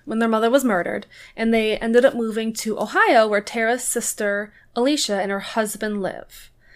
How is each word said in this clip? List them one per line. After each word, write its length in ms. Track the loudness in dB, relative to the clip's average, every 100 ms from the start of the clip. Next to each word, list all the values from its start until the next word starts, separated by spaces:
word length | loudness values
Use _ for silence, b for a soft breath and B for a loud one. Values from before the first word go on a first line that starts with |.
| -6
when 140 | -2
their 100 | 0
mother 200 | 2 4
was 140 | 2
murdered, 420 | 2 0 -2 -6 -10 B B -4
and 180 | 0
they 220 | 2 0 -2
ended 280 | 2 4 4
up 100 | 2
moving 380 | -4 -4 -4
to 260 | -4 -6 -4
Ohio, 480 | -2 2 6 6 6
where 140 | 2
Tara's 420 | -2 -2 0 0
sister 680 | -2 -4 -6 -4 -4 -4 -8 b b 0
Alicia 420 | 0 2 0 -2
and 100 | -2
her 100 | -4
husband 600 | -4 -4 -4 -4 -6 -4
live. 480 | -6 -8 -16 -20 -20 _ B